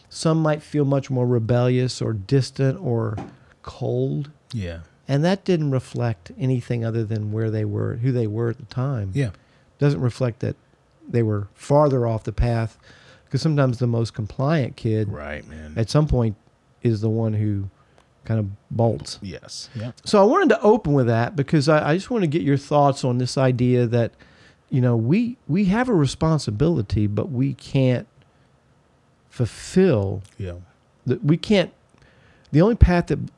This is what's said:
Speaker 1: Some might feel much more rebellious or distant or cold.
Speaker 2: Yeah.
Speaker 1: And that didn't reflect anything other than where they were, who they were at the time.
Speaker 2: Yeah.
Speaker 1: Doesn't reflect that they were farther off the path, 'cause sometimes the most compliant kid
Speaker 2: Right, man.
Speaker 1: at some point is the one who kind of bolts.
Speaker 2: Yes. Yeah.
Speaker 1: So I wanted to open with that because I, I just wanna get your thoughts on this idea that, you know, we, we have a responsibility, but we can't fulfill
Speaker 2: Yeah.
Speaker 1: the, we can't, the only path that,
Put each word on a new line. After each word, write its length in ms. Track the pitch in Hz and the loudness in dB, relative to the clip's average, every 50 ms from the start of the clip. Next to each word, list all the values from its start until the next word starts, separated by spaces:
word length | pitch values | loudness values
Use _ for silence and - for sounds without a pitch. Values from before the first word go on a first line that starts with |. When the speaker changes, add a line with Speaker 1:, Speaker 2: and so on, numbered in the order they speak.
| _ - | _ -18
Speaker 1:
Some 300 | - - - 165 160 160 | -8 -2 0 0 2 2
might 200 | 156 156 151 151 | 2 0 -2 -2
feel 220 | - - - 147 143 | -4 -4 -2 0 0
much 260 | 135 143 139 127 - | 2 0 0 -2 -2
more 160 | 131 127 123 | -2 0 0
rebellious 760 | 123 123 120 113 110 120 120 123 127 127 127 127 123 - - | 2 2 0 2 2 2 2 2 2 2 0 0 -2 -4 -4
or 100 | 123 113 | -4 -4
distant 680 | 113 104 95 - 139 139 127 - - - 135 135 151 196 | -4 -6 -2 0 0 0 0 0 -2 -2 0 0 0 -2
or 360 | 185 131 117 113 110 110 107 98 - - - - _ _ _ _ | -4 -2 -2 -2 -2 -4 -4 -6 -10 -12 -16 -20 _ _ _ _
cold. 680 | - - - - 127 120 120 123 131 135 147 151 143 151 - _ _ - | -18 -16 -10 -8 -6 -4 -2 -2 -2 -2 -4 -6 -8 -8 -14 _ _ -10
Speaker 2:
Yeah. 280 | - 110 95 85 82 85 80 - _ _ _ - | -8 -8 -8 -8 -10 -12 -16 -20 _ _ _ -2
Speaker 1:
And 160 | 135 143 160 | -2 0 2
that 200 | 180 202 196 - | 0 0 0 0
didn't 260 | 196 180 160 156 143 | 0 0 0 0 0
reflect 580 | 131 127 - - - 123 120 117 110 - - - - 220 | -2 -2 -4 -6 -6 -4 -2 -2 -4 -6 -10 -16 -8 -4
anything 460 | 135 127 131 120 - - 120 117 113 | -2 0 0 -2 -2 -4 -4 -4 -2
other 200 | 113 110 117 113 | -2 -2 -2 -2
than 280 | 104 110 107 107 104 | -2 -4 -4 -4 -4
where 180 | 107 110 113 110 | -2 -2 -2 -2
they 140 | 107 107 107 | -2 -2 -2
were, 320 | 104 104 104 107 107 101 | -2 -2 -2 -2 -4 -4
who 160 | 117 120 135 | -2 -2 0
they 140 | 120 123 113 | 0 0 0
were 240 | 104 104 117 117 117 | -2 -2 -2 -2 -4
at 80 | 117 - | -4 -6
the 60 | 113 | -10
time. 440 | - - 123 127 143 139 110 101 95 95 | -10 -6 -4 -4 -4 -4 -4 -4 -4 -2
Speaker 2:
Yeah. 160 | 143 135 98 - - _ _ _ _ _ _ _ - | -2 -2 -4 -6 -10 _ _ _ _ _ _ _ 0
Speaker 1:
Doesn't 220 | 143 143 143 - | 0 0 2 0
reflect 400 | 131 117 - - 131 120 107 - | -2 -2 -2 -2 -2 -4 -2 -4
that 160 | - 104 - - _ _ _ _ _ _ _ _ 320 269 | -6 -6 -6 -8 _ _ _ _ _ _ _ _ -8 -4
they 140 | 143 120 | 0 0
were 260 | 113 107 107 104 104 - _ | 2 2 0 -2 -4 -8 _
farther 520 | - - - 143 147 151 143 135 127 120 | -8 -2 2 4 4 4 4 2 0 0
off 180 | 117 113 107 - | -2 -2 -4 -6
the 80 | 110 | -4
path, 460 | 104 - 123 120 117 113 113 110 - _ _ - - - - - - - _ _ | -2 0 0 0 0 0 -2 -4 -8 _ _ -20 -20 -20 -20 -20 -20 -20 _ _
'cause 100 | - 127 | -4 -2
sometimes 360 | - 160 147 143 135 127 117 - | 0 2 2 2 2 2 0 0
the 80 | 127 | 0
most 280 | 120 117 113 117 - - | 0 0 0 -2 -2 -4
compliant 640 | - 104 - - - 131 143 170 156 117 - - | -8 -8 -8 -6 -4 -2 0 0 0 -2 -2 -4
kid 320 | - - 113 107 110 107 104 | -4 -2 0 0 0 -2 -2
Speaker 2:
Right, 380 | - - 76 73 76 76 - - | -6 -8 -10 -10 -10 -10 -12 -14
man. 260 | - - - - - | -16 -16 -14 -8 -4
Speaker 1:
at 140 | 113 113 - | -4 -2 0
some 160 | - 147 156 | 2 2 2
point 300 | 143 135 123 117 113 101 - _ _ _ _ _ _ _ _ | 2 2 2 2 0 -2 -6 _ _ _ _ _ _ _ _
is 180 | - 120 113 101 | -2 -2 0 0
the 100 | 110 110 | 0 0
one 240 | 110 113 113 110 107 | 0 0 0 -2 0
who 340 | 107 107 107 104 101 98 98 - _ _ _ _ _ _ _ _ _ - | -2 -2 -2 -2 -4 -6 -8 -12 _ _ _ _ _ _ _ _ _ -6
kind 140 | - 113 110 | -4 -2 -2
of 60 | 104 98 101 - _ - | -2 -4 -8 -12 _ -6
bolts. 480 | - 110 117 117 107 - - - - - | -2 0 0 0 0 -2 -6 -12 -14 -12
Speaker 2:
Yes. 460 | 101 95 73 - - - - - - - - | -12 -12 -12 -14 -16 -16 -18 -16 -16 -14 -12
Yeah. 180 | 113 107 123 - - - | -10 -10 -10 -12 -14 -4
Speaker 1:
So 160 | - 214 202 | 2 4 6
I 20 | 190 | 6
wanted 240 | 226 302 403 381 277 | 6 6 4 4 4
to 100 | - - | 2 4
open 300 | - 208 226 214 - 147 143 | 4 4 4 4 2 2 2
with 120 | 139 123 117 | 2 2 2
that 260 | 113 113 117 - - | 2 2 0 -2 -2
because 320 | 143 135 - 170 151 131 156 | -4 -2 0 0 2 4 4
I, 220 | 156 151 - 143 | 4 4 2 2
I 40 | 156 | 0
just 160 | 196 - - | -2 -2 -4
wanna 160 | 247 220 185 147 | -2 -2 0 0
get 140 | 135 175 | 0 0
your 140 | - 143 139 | 0 0 0
thoughts 480 | 135 - - 147 147 143 143 131 - - | 0 0 0 2 4 4 4 2 0 -2
on 140 | 127 123 127 | -2 0 -2
this 180 | 127 123 - | -2 -2 0
idea 500 | 135 131 131 127 117 127 123 123 123 120 | 0 2 2 2 2 2 2 2 2 2
that, 260 | 113 120 120 117 104 - - - - _ - - - _ _ _ - | 2 2 0 0 0 -4 -10 -20 -20 _ -20 -20 -20 _ _ _ -4
you 100 | - 127 | 0 2
know, 160 | 123 123 120 | 2 2 2
we, 400 | 113 113 120 170 233 247 233 247 - _ - | 2 2 2 2 2 0 -2 -6 -8 _ -2
we 180 | 147 196 208 | 0 0 2
have 220 | 180 196 233 262 262 | 2 2 2 2 2
a 60 | 220 | 2
responsibility, 1120 | 160 143 127 - - 170 160 160 143 - - 104 104 143 175 170 131 101 - - 107 104 | 2 2 0 0 0 0 0 0 0 0 -2 -2 0 0 0 0 0 -2 -2 -2 0 0
but 240 | 101 104 110 - 185 | 0 0 -2 -4 -4
we 240 | 131 117 135 139 127 | -2 -2 -2 -2 -4
can't 520 | - - - - 135 131 127 123 - - - _ _ _ _ _ _ _ _ _ _ _ _ _ _ _ _ _ _ _ _ _ _ _ _ | -6 -8 -4 0 2 2 2 2 0 -4 -10 _ _ _ _ _ _ _ _ _ _ _ _ _ _ _ _ _ _ _ _ _ _ _ _
fulfill 960 | - - 120 - - - - - - 185 190 185 131 104 98 98 101 98 - - _ - | -6 -4 -4 -4 -6 -10 -10 -2 2 2 4 4 4 2 0 -2 -4 -6 -10 -12 _ -10
Speaker 2:
Yeah. 160 | 98 87 87 90 90 - _ _ _ _ _ _ - | -10 -10 -10 -12 -16 -20 _ _ _ _ _ _ -4
Speaker 1:
the, 120 | 117 120 - | -4 -2 0
we 140 | - 147 170 | 2 0 0
can't, 360 | 165 - - 214 190 160 - - _ _ _ _ _ _ _ _ _ _ _ _ _ _ _ | 0 2 2 2 2 2 0 -4 _ _ _ _ _ _ _ _ _ _ _ _ _ _ _
the 80 | 135 151 | 2 4
only 120 | 180 226 240 | 4 4 6
path 320 | - - 180 175 175 170 - | 6 6 6 6 4 2 0
that, 100 | 147 - 123 - - | -2 -4 -6 -8 -12